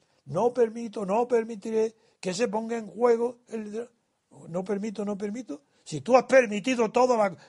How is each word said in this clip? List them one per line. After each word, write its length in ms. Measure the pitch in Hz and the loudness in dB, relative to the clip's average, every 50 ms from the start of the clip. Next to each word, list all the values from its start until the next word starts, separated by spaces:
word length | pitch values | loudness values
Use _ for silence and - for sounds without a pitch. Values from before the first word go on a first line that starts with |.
| _ _ _ _ _ | _ _ _ _ _
"No 280 | 135 139 180 226 240 240 | -6 -2 0 0 0 2
permito, 500 | 254 233 226 220 233 233 226 208 233 202 | 2 0 0 0 -8 -12 -10 -8 -8 -4
no 240 | 180 202 233 240 247 | -2 0 0 0 2
permitiré 680 | 254 226 226 226 233 196 - 226 220 220 220 226 - _ _ _ _ - | 0 0 0 -2 -10 -10 -8 -4 0 0 0 -2 -4 _ _ _ _ -8
que 140 | - 185 | -6 -6
se 160 | 180 185 247 208 | -2 -2 -2 -2
ponga 300 | 196 220 226 226 233 233 | -2 -4 -6 -4 -8 -8
en 100 | 214 196 | -8 -10
juego 520 | - 208 240 240 233 226 233 247 240 _ _ - | -4 0 4 4 4 4 0 -4 -4 _ _ -12
el 160 | 220 226 214 | -10 -10 -10
liderazgo". 300 | 208 208 226 240 - _ _ _ _ _ _ _ _ - 139 - - | -8 -10 -10 -12 -12 _ _ _ _ _ _ _ _ -20 -20 -14 -8
No 160 | 160 180 190 | -8 -6 -4
permito, 400 | 196 208 196 208 226 202 226 202 | -4 -4 -4 -4 -6 -6 -6 -6
no 140 | 202 208 185 | -6 -6 -6
permito. 460 | 214 208 208 254 240 - 285 - _ _ _ _ _ | -6 -8 -8 -8 -10 -12 -12 -14 _ _ _ _ _
Si 160 | - 156 143 | -10 -10 -6
tú 160 | 135 - 254 | 0 6 6
has 80 | 247 240 | 6 6
permitido 680 | - 254 262 240 208 208 208 170 262 262 233 226 208 | 8 6 6 6 6 0 -2 -2 -2 0 2 0 2
toda 280 | - 240 254 254 247 220 | 4 2 4 4 4 2
la 180 | 208 196 165 - - | 2 0 -2 -6 -18